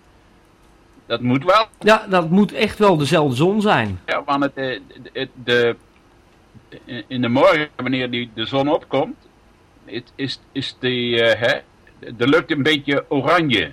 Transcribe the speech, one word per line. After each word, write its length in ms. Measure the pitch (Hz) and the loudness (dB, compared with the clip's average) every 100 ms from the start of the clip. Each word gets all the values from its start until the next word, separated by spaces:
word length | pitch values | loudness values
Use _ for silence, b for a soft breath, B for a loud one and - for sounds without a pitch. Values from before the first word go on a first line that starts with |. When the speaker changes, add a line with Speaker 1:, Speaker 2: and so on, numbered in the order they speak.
| _ _ _ _ _ _ _ _ _ - - | _ _ _ _ _ _ _ _ _ -20 -8
Speaker 1:
Dat 140 | 117 | -4
moet 240 | 123 135 | 0 0
wel. 220 | 175 208 220 - | 4 2 2 0
Speaker 2:
Ja, 260 | 202 220 208 | 2 2 2
dat 220 | 185 160 | 0 2
moet 220 | 185 208 | 2 2
echt 260 | - 214 - | 0 -4 2
wel 180 | 208 160 | 2 4
dezelfde 400 | 143 165 143 123 | 2 2 2 2
zon 240 | 175 214 | 0 2
zijn. 400 | 208 151 107 92 - | 2 2 0 -6 -6
Speaker 1:
Ja, 180 | - | -6
want 180 | - 143 | -2 -2
het, 140 | 139 - | -2 -4
eh, 240 | 131 107 87 - 117 | -8 -8 -12 -20 -14
het, 160 | 123 135 131 | -10 -10 -10
de, 320 | 120 120 117 113 _ _ _ _ _ _ _ - _ - - 123 - | 0 2 2 -2 _ _ _ _ _ _ _ -20 _ -20 -16 -16 -10
in 140 | 127 | -4
de 80 | 120 | -2
morgen, 400 | 123 185 160 151 - | 4 4 2 -2 -6
wanneer 340 | 127 131 123 | -6 -4 -4
die, 200 | 120 120 | -6 -8
de 100 | 110 | -8
zon 240 | 110 135 143 | -4 0 0
opkomt, 480 | 170 - 135 - - _ _ _ _ _ _ | -2 -2 -2 -2 -8 _ _ _ _ _ _
het, 280 | - 120 - | -14 -14 -14
is, 260 | - 135 - _ | -10 -8 -10 _
is 240 | 139 - - | -10 -10 -6
die, 440 | 127 123 120 117 | -4 -2 -2 2
eh, 180 | 113 110 120 | 2 2 0
hè, 120 | 143 - _ _ - - 113 | -2 -8 _ _ -20 -14 -2
de 120 | 123 | 2
lucht 220 | 160 - | 2 0
een 120 | 151 | -2
beetje 420 | 143 151 139 139 - | 0 0 0 -4 -2
oranje 640 | 143 135 175 156 104 80 | -2 2 0 2 0 -2